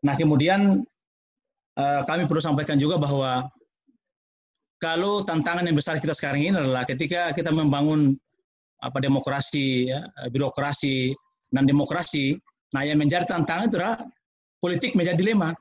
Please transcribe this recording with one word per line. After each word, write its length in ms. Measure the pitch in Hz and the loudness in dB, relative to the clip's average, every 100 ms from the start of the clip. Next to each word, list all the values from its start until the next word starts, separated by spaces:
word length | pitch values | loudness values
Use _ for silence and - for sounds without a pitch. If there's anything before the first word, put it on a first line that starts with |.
Nah, 160 | 143 139 | 0 2
kemudian, 640 | 156 147 156 196 202 196 - _ _ _ _ _ _ _ _ - | 4 4 4 4 4 2 -2 _ _ _ _ _ _ _ _ -4
eh, 220 | 139 143 | -2 -2
kami 240 | 135 165 165 | -2 -2 0
perlu 160 | 160 | 0
sampaikan 320 | 156 143 151 143 | 0 -2 0 0
juga 240 | 147 175 | 2 0
bahwa 480 | 143 139 131 127 135 _ _ _ _ _ _ _ _ _ _ _ _ _ | 0 0 0 -2 -6 _ _ _ _ _ _ _ _ _ _ _ _ _
kalau 400 | 165 165 196 208 | -4 -2 0 -2
tantangan 400 | 196 160 156 175 | -2 -2 -2 -2
yang 160 | 175 151 | 0 0
besar 240 | 147 156 | 0 0
kita 80 | 147 | 0
sekarang 320 | 151 143 139 | 0 -2 0
ini 160 | 156 190 | 2 2
adalah 240 | 135 127 123 | 2 0 -2
ketika 400 | 131 156 175 170 165 | -4 -2 0 0 -2
kita 160 | 165 | 0
membangun, 640 | 156 151 139 147 156 143 135 _ _ _ _ _ _ | 2 2 4 2 4 4 4 _ _ _ _ _ _
apa, 160 | 127 135 | -6 -2
demokrasi, 880 | 135 135 - 139 - 147 135 127 127 | 0 0 0 -4 -2 -2 0 0 -2
ya, 240 | 135 165 - 127 | -4 -8 -12 -6
birokrasi, 800 | 123 139 - 143 143 139 131 127 139 _ _ _ | -2 -2 -2 -4 -2 -2 -2 -2 -4 _ _ _
dan 160 | 131 139 | 2 4
demokrasi, 640 | 143 139 165 170 151 135 160 _ _ _ | 4 2 -2 -2 -2 -2 -2 _ _ _
nah, 80 | 135 | -4
yang 160 | 143 151 | 0 2
menjadi 320 | 147 175 170 | 2 0 -2
tantangan 400 | 180 156 165 220 | -2 -2 0 0
itu 80 | 170 | -2
adalah 240 | 190 226 - _ _ _ _ _ | -2 -6 -10 _ _ _ _ _
politik 400 | 175 175 247 202 | -4 -2 0 0
menjadi 240 | 170 170 | 0 0
dilema. 320 | 202 220 160 165 | 2 2 -2 -6